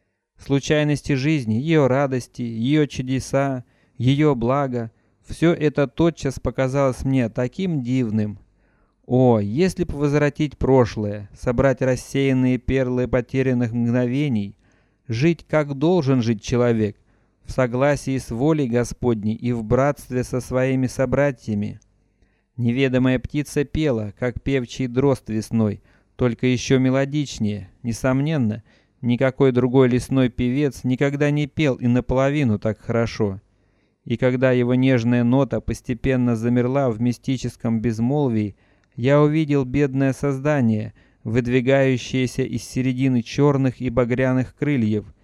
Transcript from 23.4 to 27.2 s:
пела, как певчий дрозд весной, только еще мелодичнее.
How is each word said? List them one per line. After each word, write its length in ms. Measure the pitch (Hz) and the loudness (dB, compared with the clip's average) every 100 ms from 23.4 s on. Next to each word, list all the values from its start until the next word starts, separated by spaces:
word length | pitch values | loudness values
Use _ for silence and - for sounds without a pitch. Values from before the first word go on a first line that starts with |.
| 143 147 | -4 -4
пела, 480 | 135 156 151 117 104 - | -2 -2 0 -2 -4 -6
как 240 | 123 117 | -6 -4
певчий 460 | - 135 120 - 131 | -2 -2 -2 -6 -4
дрозд 400 | 120 139 127 - | 2 2 2 -2
весной, 520 | 110 104 113 110 95 _ _ _ - | -6 -2 0 0 -2 _ _ _ -2
только 320 | 127 113 127 | -2 0 0
еще 320 | 123 - 131 | 0 2 2
мелодичнее. 920 | 131 135 139 151 | 2 0 0 -2